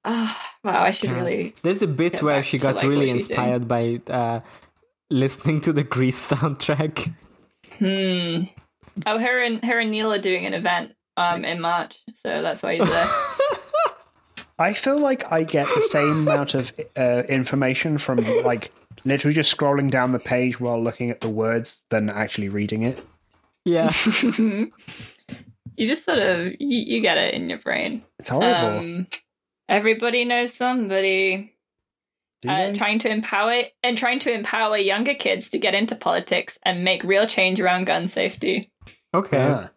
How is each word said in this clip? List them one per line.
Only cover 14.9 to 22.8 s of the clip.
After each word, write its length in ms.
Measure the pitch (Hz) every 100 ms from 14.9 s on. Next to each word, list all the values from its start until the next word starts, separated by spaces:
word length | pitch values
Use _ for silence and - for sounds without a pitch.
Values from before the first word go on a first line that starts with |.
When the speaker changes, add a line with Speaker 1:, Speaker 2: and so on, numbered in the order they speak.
| 285
Speaker 3:
like 320 | 285 262 -
I 100 | 165
get 240 | 160 151 -
the 80 | 494
same 460 | - 151 147 156 151
amount 260 | 151 139
of, 180 | 135 120 - - -
uh, 260 | 127 123 123
information 680 | 135 123 135 131 131 165 147
from, 200 | - 123 110 -
like, 280 | - 117 - - _ - 131
literally 280 | 139 147
just 200 | 156 147 -
scrolling 340 | 147 143 139
down 220 | 135 127
the 60 | 123
page 400 | - 123 127 117
while 200 | 123 117
looking 280 | 117 - 120
at 120 | 117
the 60 | 113
words 500 | 110 110 117 113 - _
than 180 | 113 107
actually 380 | 104 107 - 101
reading 320 | 101 104 110